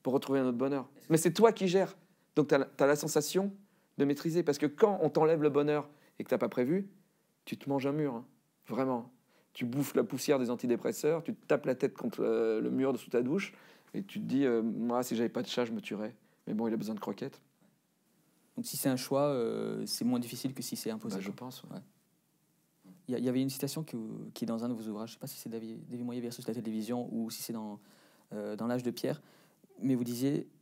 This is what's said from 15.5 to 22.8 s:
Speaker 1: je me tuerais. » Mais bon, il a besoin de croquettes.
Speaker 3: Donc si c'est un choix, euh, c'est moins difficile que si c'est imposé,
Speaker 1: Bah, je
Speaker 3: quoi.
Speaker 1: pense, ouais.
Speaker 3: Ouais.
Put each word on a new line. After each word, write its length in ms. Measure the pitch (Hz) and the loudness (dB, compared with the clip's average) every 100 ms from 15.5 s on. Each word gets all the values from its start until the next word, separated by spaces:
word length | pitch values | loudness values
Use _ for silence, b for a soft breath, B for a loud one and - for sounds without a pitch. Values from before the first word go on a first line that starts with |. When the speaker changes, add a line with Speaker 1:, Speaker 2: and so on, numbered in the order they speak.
| - | -2
Speaker 1:
je 60 | 120 | -2
me 100 | 110 | -4
tuerais. » 340 | - 104 107 - b b - | -6 -6 -6 -10 b b -6
Mais 60 | |
bon, 140 | 107 117 | -2 0
il 60 | |
a 40 | 110 | 0
besoin 180 | 101 | -2
de 40 | 107 | -6
croquettes. 420 | - 101 120 - _ _ _ _ _ _ _ _ _ _ _ | -6 -6 -10 -12 _ _ _ _ _ _ _ _ _ _ _
Speaker 3:
Donc 100 | - | -10
si 100 | 117 147 | -8 -2
c'est 120 | 139 | 0
un 60 | 127 | 0
choix, 300 | - 135 147 | 0 2 2
euh, 580 | 131 113 110 110 110 | 2 0 0 -2 -4
c'est 200 | 110 - | -4 0
moins 140 | 117 123 | 2 2
difficile 340 | 120 127 131 | 0 -6 -6
que 100 | 131 | -6
si 120 | - | -8
c'est 140 | 117 113 | -6 -6
imposé, 280 | 110 107 95 | -6 -6 -6
Speaker 1:
Bah, 40 | |
je 60 | 95 | -6
Speaker 3:
quoi. 80 | |
Speaker 1:
pense, 280 | - 127 - | -8 -12 -14
ouais. 100 | - | -14
Speaker 3:
Ouais. 60 | 95 - _ _ _ _ _ _ _ _ _ | -16 -16 _ _ _ _ _ _ _ _ _